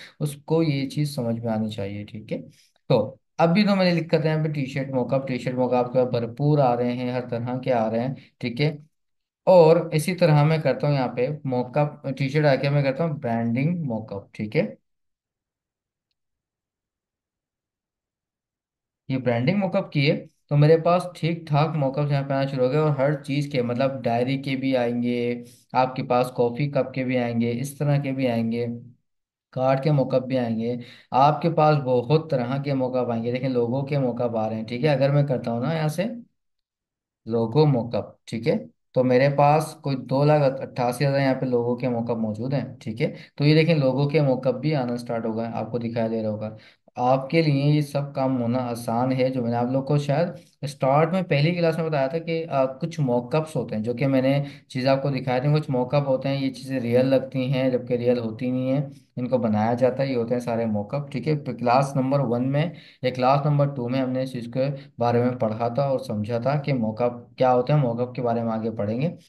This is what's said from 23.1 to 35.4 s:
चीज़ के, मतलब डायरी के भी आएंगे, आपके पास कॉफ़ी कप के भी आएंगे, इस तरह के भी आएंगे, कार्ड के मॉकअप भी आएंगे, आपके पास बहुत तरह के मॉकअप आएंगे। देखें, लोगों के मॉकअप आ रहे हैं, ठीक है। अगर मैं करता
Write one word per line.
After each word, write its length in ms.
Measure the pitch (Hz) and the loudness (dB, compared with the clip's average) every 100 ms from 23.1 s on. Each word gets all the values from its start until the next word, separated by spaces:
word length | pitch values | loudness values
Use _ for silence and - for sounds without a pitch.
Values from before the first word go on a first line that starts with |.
| 147 | 0
चीज़ 280 | - 143 143 | -2 -2 -2
के, 120 | 135 | -2
मतलब 380 | 117 120 135 135 | -2 0 -2 -2
डायरी 340 | 117 117 123 139 | 0 0 0 -2
के 140 | 143 131 | -2 -4
भी 180 | 135 127 | 0 0
आएंगे, 680 | 120 120 120 120 120 120 - - _ 123 | 0 0 -2 0 -2 -4 -8 -20 _ 0
आपके 260 | 135 135 | 0 -2
पास 260 | 120 123 127 - | 0 2 2 0
कॉफ़ी 320 | 120 120 147 | 0 0 -2
कप 220 | 143 127 | -2 -2
के 100 | 135 | -4
भी 120 | 127 127 | -2 -2
आएंगे, 320 | 120 117 117 | -2 0 -2
इस 260 | 120 143 - | -2 -6 -4
तरह 200 | 143 143 | 0 0
के 120 | 139 | 0
भी 140 | 131 127 | -2 0
आएंगे, 400 | 117 113 117 120 120 - - _ _ _ _ _ | 0 -2 -2 -4 -6 -14 -20 _ _ _ _ _
कार्ड 300 | 127 131 139 | -2 0 2
के 80 | 156 | 2
मॉकअप 320 | 143 127 131 | 2 2 0
भी 120 | 123 131 | 0 -2
आएंगे, 400 | 117 110 117 123 - - - | 0 -2 -4 -6 -10 -20 -2
आपके 360 | 123 143 151 170 | 4 4 4 0
पास 240 | 156 151 151 | 4 4 4
बहुत 460 | 127 123 120 156 160 | 2 0 2 0 0
तरह 280 | 131 120 139 | -2 -2 -4
के 140 | 143 135 | -2 -2
मॉकअप 340 | 127 127 120 | -2 -2 -2
आएंगे। 220 | 113 117 | -2 -2
देखें, 160 | 123 131 | -2 -2
लोगों 320 | 123 117 135 | 0 0 -2
के 140 | 139 147 | -2 -2
मॉकअप 360 | 127 117 120 110 | -2 -2 -2 -2
आ 100 | 110 | -2
रहे 100 | 110 | -4
हैं, 80 | 110 | -6
ठीक 180 | 120 | -2
है। 60 | 151 | 0
अगर 220 | 135 139 | 2 2
मैं 140 | 147 143 | 2 2
करता 240 | 120 | 0